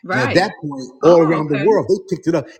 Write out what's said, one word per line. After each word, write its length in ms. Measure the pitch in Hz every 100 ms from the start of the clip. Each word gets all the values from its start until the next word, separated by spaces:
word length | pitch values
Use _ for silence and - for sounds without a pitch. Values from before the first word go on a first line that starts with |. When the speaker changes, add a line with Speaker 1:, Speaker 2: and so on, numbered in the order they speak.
| -
Speaker 1:
And 100 | 170
at 120 | 127
Speaker 2:
Right. 20 | 160
Speaker 1:
that 180 | 196 -
point, 300 | 151 135 127 -
all 180 | 151 170
Speaker 2:
Oh, 0 |
Speaker 1:
around 280 | 160 160 147
the 80 | 143
Speaker 2:
okay. 80 | 165
Speaker 1:
world, 220 | 208 135
they 260 | 190 - 170
picked 120 | -
it 80 | 165
up. 120 | -